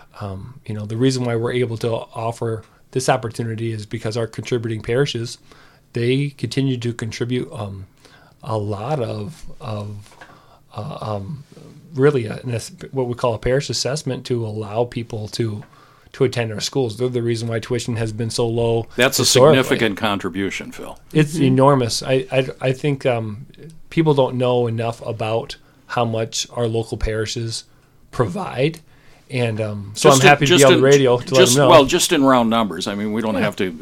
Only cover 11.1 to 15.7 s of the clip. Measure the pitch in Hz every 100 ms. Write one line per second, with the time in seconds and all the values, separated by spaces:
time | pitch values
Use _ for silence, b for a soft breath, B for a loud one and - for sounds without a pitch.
11.1 | 104 98 147 - - - - - 127 143
12.1 | 139 110 117 127 113 - - - 131 123
13.1 | 120 123 110 123 135 143 120 120 147 135
14.1 | 127 123 120 110 107 104 110 120 123 113
15.1 | 110 107 - 113 107 -